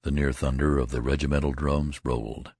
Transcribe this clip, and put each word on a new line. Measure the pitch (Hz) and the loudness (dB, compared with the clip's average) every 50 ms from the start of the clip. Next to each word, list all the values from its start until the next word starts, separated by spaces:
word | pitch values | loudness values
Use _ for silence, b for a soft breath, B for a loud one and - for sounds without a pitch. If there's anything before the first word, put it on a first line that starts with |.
| _ | _
The | 71 | 0
near | 71 71 71 69 65 | 0 2 2 0 0
thunder | - - 67 65 65 71 73 71 69 | 0 -2 -2 0 2 2 4 4 2
of | 65 62 | 2 0
the | 65 62 58 | -2 -2 0
regimental | 64 69 71 73 69 71 71 71 73 71 | 0 0 0 2 2 0 2 2 0 -2
drums | 65 73 71 69 73 73 73 73 - _ | -2 0 0 2 2 0 -2 -4 -6 _
rolled. | 65 62 60 55 55 55 - - - - _ | -2 -2 -2 -2 -6 -10 -10 -12 -16 -20 _